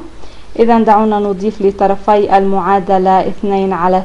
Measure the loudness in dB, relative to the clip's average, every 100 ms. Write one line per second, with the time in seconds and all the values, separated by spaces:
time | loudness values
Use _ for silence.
0 | -4 -12 -14 -12 -8 0 2 2 4 2
1 | 2 0 -2 -2 -4 -2 -2 0 0 0
2 | 0 2 2 2 2 0 0 0 2 0
3 | 2 2 0 -4 -2 -2 -2 0 0 0